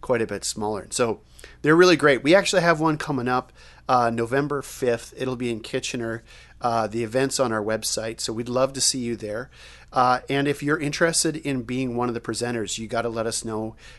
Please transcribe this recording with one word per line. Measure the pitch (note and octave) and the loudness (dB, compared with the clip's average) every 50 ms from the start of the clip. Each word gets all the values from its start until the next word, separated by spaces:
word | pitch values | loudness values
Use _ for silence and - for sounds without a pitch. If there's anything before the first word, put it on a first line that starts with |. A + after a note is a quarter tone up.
quite | - - B2 A2+ | -4 -2 0 0
a | A2 | 0
bit | G2 G2+ F#2+ - | -2 -4 -6 -6
smaller. | - - A2 G#2 G#2+ G#2+ F#2+ - - | -6 -6 -4 -4 -4 -4 -6 -8 -6
So | - - A#2+ A2+ G2+ - - - - - - - - - | -2 0 0 0 -2 -4 -8 -20 -20 -20 -20 -20 -10 -2
they're | - D3 D#3+ | 2 4 8
really | E3+ F#3 F3+ E3+ | 8 8 8 8
great. | C3+ C#3+ D3 C3+ A2+ C#3 | 6 6 4 4 4 4
We | D3 F3+ | 6 6
actually | G3+ F#3 - G3+ F3+ | 6 4 4 2 2
have | E3+ E3+ E3 D3+ | 4 4 4 4
one | D#3+ D#3+ D3+ D3+ | 2 0 0 -2
coming | - D#3 C#3+ C3+ - B2+ | -2 -4 -4 -2 0 0
up, | B2+ B2+ - - - - - - - - - - | 0 -2 -2 -4 -14 -20 -20 -20 -20 -8 -2 2
uh, | B2+ B2 A#2+ A#2 | 2 4 4 2
November | A#2 A#2+ A#2 A#2 C3 C#3 D3 C#3 C#3+ C#3 | 0 0 -2 0 0 0 0 -2 -4 -6
fifth. | - - - - C3 A#2+ A#2 A#2 - - - | -8 -10 -6 0 0 2 2 0 -4 -10 -8
It'll | - C3 B2+ C3 | -6 -4 -4 -4
be | A#2+ B2+ A#2+ | -4 -4 -4
in | A#2 G#2+ | -4 -4
Kitchener. | - - - C3 - - - B2 A#2 A2+ A2+ A2+ - - - - - - - - | -6 -6 -6 -4 -4 -4 -6 -4 -4 -4 -6 -8 -10 -16 -20 -20 -20 -20 -10 -4
Uh, | - - A#2 A2+ A2 G2+ | -2 0 0 0 0 -2
the | G#2+ A#2 A#2 | -2 -4 -4
event's | A2 A2+ C3 C3+ C3+ - - | 0 0 0 0 2 0 0
on | C3 A#2 | 0 0
our | A2 A2 | 0 -2
website, | G2+ G#2+ A2 A2 - - - A2 A2 A2+ A#2 - | 0 -2 -2 -2 -2 -4 -4 -4 -6 -6 -8 -8
so | - - | -6 -6
we'd | A2 A2+ A#2 B2 | -6 -6 -4 -2
love | A#2+ B2+ C3+ C3+ | 0 0 0 0
to | C3+ B2+ | 0 -2
see | - - - C3 | -2 -2 -2 -2
you | A#2 A#2 A#2 | -4 -4 -6
there. | G#2+ A2+ G#2 G#2 A#2 C3 - - - - - - - - - | -6 -6 -6 -6 -8 -8 -12 -16 -20 -20 -20 -20 -20 -12 -4
Uh, | - C3 B2 B2+ B2+ C3 - - | 2 4 4 4 4 2 0 -2
and | C#3 C#3 C#3 D3 | -2 0 0 0
if | C#3 - | -2 -2
you're | C#3+ C#3+ D3+ D#3+ | 0 0 0 0
interested | C#3+ D3 - - F3 E3 D#3+ - - D#3+ D3+ | 0 -2 0 0 0 2 2 0 0 -2 -2
in | - - C#3+ C3+ B2+ | -4 -4 -4 -4 -4
being | A2 A#2+ B2 C3 C3 B2 A#2 | -4 -4 -4 -4 -2 -2 -2
one | A#2+ B2 B2 | -2 -2 -2
of | A2+ | -4
the | A#2 | -4
presenters, | - - A2 - A#2 A#2+ A#2+ A2+ G#2 F#2 - A2 | -6 -6 -4 -4 -4 -2 -2 -4 -4 -4 -6 -8
you | A2+ G#2 | -6 -4
gotta | A#2+ A#2 A#2 A#2 | -4 -2 -2 -2
let | A2+ A#2 A2 | -4 -4 -4
us | A#2 A2 - - | -4 -4 -6 -6
know, | A2+ A2 G#2+ A2 A2+ - - - - - | -6 -6 -6 -6 -8 -10 -14 -20 -20 -20